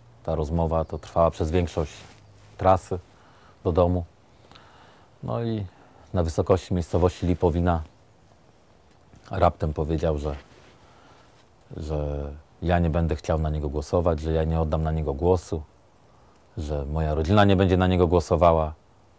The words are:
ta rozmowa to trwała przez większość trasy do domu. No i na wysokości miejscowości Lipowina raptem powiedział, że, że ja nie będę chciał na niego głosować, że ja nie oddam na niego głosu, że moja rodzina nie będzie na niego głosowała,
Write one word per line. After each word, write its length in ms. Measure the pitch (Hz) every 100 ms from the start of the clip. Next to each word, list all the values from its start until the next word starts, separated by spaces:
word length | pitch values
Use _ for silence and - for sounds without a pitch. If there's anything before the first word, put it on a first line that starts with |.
| - -
ta 100 | -
rozmowa 500 | 78 76 82 82 80
to 140 | 78 78
trwała 320 | - 85 82
przez 200 | - 80
większość 420 | 90 82 - 80 - - - - - - -
trasy 420 | 92 92 - 90 - - - - - -
do 80 | 98
domu. 320 | 85 87 90 85 _ _ _ - - - - - - - _
No 220 | 123 117
i 220 | 117 110 95 - - - -
na 80 | 92
wysokości 520 | 82 - - 98 -
miejscowości 520 | 90 82 87 90 - 85
Lipowina 560 | 90 87 82 87 85 78 - _ _ _ _ _ _ _ _ _ _ _ - -
raptem 420 | 98 87 - 80
powiedział, 460 | 76 76 80 82 73
że, 180 | 73 71 - - - - - - - - _ _ _ _ - -
że 540 | 78 76 73 71 73 73 - _
ja 160 | 82 87
nie 120 | 85
będę 260 | 82 82 78
chciał 220 | - 78
na 120 | 78
niego 180 | 76 73
głosować, 520 | 73 - 90 85 80
że 120 | 80
ja 120 | 80
nie 160 | 80 82
oddam 220 | 80 80
na 100 | 78
niego 220 | 80 73
głosu, 480 | 71 85 92 - 80 - _ _ _ _ _ _ _ _ -
że 280 | 76 76 69
moja 280 | 78 78
rodzina 300 | 76 80 104
nie 120 | 101 95
będzie 200 | 98 92
na 100 | 92
niego 200 | 90 87
głosowała, 680 | 87 - 85 87 82 78 - _ _ _